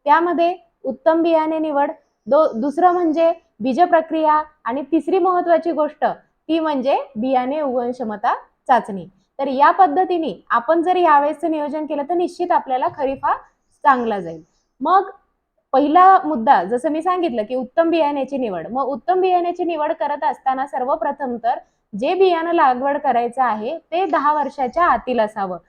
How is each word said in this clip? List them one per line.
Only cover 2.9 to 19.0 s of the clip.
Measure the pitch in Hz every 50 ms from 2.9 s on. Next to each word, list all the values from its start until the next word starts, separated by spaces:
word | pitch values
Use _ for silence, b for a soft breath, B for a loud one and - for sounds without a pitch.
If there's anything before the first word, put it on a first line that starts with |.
| 349
म्हणजे | 359 359 320 294 330 330 330 339 339 _ _ _ -
बीज | 208 262 254 269
प्रक्रिया | 349 349 349 320 320 - 320 320 311 311 302 302 311 - _ _ -
आणि | 226 240 285 302 277 330
तिसरी | 320 - 330 330 381
महत्त्वाची | 349 370 359 359 349 339 339 320 330 349 311
गोष्ट | 269 302 302 302 _ 262 214 165 - _ _ _ _ _ -
ती | 311 330
म्हणजे | 320 311 302 269 233 269 302 427 571 - -
बियाणे | 214 220 262 269 254 247 254 277 311
उगवण | 302 269 240 254 240 240
क्षमता | 247 247 247 220 208 208 - 247 359 - - _ _ _ _ -
चाचणी. | 262 226 220 - 196 190 165 - _ _ _ _ _ -
तर | 269
या | 277 262 254 285 311
पद्धतीने | 349 349 381 359 285 370 370 - 359 349 320 262 175 - - -
आपण | 208 233 233 - 320 339 311
जर | 359 359
यावेळेसचं | 370 349 320 302 285 285 294 311 294 - 330
नियोजन | 320 302 294 294 269 311 311
केलं | 285 311 285 277
तर | 269 349
निश्चित | 339 359 339 - - 349 349 349
आपल्याला | 285 - - 262 254 285 349 -
खरीप | - 285 269 269 - -
हा | - 403 523 - _ _ _ _ _ _ _ -
चांगला | 294 269 254 240 226 208 202
जाईल. | 175 165 165 160 160 _ _ _ _ _ _ -
मग | 254 311 359 392 392 - - _ _ _ _ _ _ _ _ _ _ _ -
पहिला | 269 294 262 302 359 359 381 381 - -
मुद्दा | 302 311 233 220 254 262 202 175
जसं | 185 233 247 262 320
मी | 294 320 320
सांगितलं | 370 359 370 349 320 233 233 208
की | 214 254
उत्तम | 254 254 226 _ 330 330 330
बियाण्याची | 330 330 311 285 294 285 262 269 285
निवड. | 262 254 220 190 170 160 160
मग | 220 262 269
उत्तम | 233 277 -